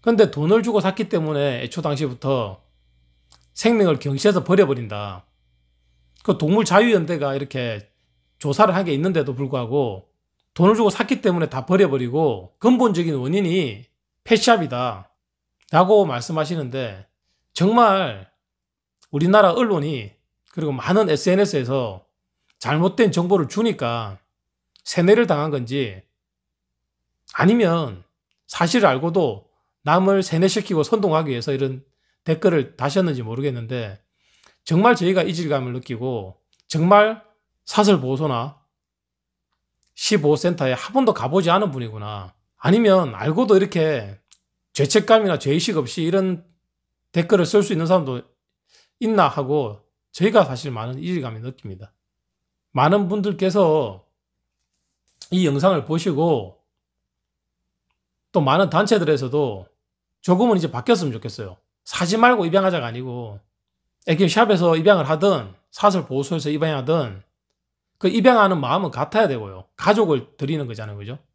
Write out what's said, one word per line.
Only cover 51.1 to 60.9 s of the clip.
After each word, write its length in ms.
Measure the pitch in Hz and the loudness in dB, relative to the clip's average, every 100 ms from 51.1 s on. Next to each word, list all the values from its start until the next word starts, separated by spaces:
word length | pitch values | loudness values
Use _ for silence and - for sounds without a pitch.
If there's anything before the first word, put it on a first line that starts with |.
| 180 123 113 | -6 -6 -10
느낍니다. 500 | 120 127 - 95 101 _ _ _ _ _ _ _ _ | -14 -14 -16 -16 -18 _ _ _ _ _ _ _ _
많은 360 | 139 147 202 185 | 0 2 2 0
분들께서 960 | 208 202 175 185 196 175 156 120 92 _ _ _ _ _ _ _ _ _ _ _ _ - | -4 -4 -2 -2 2 2 2 -2 -10 _ _ _ _ _ _ _ _ _ _ _ _ -4
이 160 | 180 175 | 0 0
영상을 380 | 139 180 175 | 2 2 0
보시고 720 | 127 160 175 143 165 139 95 _ _ _ _ _ _ _ _ _ _ _ _ _ _ _ _ _ _ 180 | -2 -4 -2 0 0 0 -4 _ _ _ _ _ _ _ _ _ _ _ _ _ _ _ _ _ _ 0
또 40 | |
많은 280 | 143 156 196 | 2 2 2
단체들에서도 960 | 160 214 214 151 147 127 143 139 98 92 _ _ _ _ _ | 0 2 2 2 0 -2 -4 -4 -6 -14 _ _ _ _ _
조금은 360 | - 180 240 196 | 0 2 4 2
이제 120 | 254 | 0
바뀌었으면 420 | 233 - | -6 0